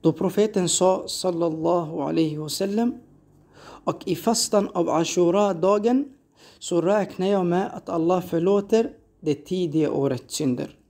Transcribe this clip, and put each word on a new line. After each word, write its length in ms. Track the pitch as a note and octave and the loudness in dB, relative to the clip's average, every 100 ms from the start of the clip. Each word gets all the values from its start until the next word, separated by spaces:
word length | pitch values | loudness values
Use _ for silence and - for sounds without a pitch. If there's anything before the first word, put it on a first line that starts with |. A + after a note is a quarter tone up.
Då 120 | E3 | 0
profeten 560 | D#3 F#3 F#3 G#3+ G#3 F3 | 0 -2 0 0 2 0
sa, 380 | - F#3 F#3 - | 2 4 2 -2
sallallahu 920 | - F#3 E3+ E3+ D#3+ E3 F3 D#3 D#3+ | -4 -4 0 -2 -2 0 0 -2 -4
alaihi 360 | C#3+ E3 D#3+ D3+ | -2 0 0 -2
wasallam: 580 | D3+ - G3 G#3 A#3+ - - - _ _ _ - | -8 -4 -2 0 0 -2 -14 -20 _ _ _ -20
"Och 480 | - - - D#3 - | -20 -8 -6 -6 -4
i 80 | D#3+ | -2
fastan 540 | - A#3 - G#3 G3+ | 0 0 2 0 0
av 160 | F#3 E3 | -2 0
Ashura-dagen 1160 | D3+ E3 - F3 F#3+ G3+ F3 F#3 G#3+ G#3+ B3+ D4 - _ _ - - | 0 0 2 2 4 2 2 2 2 4 2 0 -10 _ _ -20 -18
så 220 | - E3+ | -2 0
räknar 460 | E3 G#3 F#3+ - F#3 | 2 0 0 -4 0
jag 180 | G3+ F3+ | 0 2
med 240 | F3 G3 | 0 -2
att 160 | - - | -8 -6
Allah 320 | F3 E3 F#3 | -2 0 0
förlåter 720 | F3+ E3+ F3 G3+ G3+ A3 B3+ - _ _ | 0 -2 2 0 2 2 2 -6 _ _
det 160 | D#3 C#3+ | -4 -4
tidiga 560 | - F#3 F3 D3+ D3 | -4 -4 0 0 0
årets 440 | C#3 C#3 B2+ - - | 0 0 -2 -8 -4
synder." 420 | D3+ B2 - - | -2 -2 -6 -12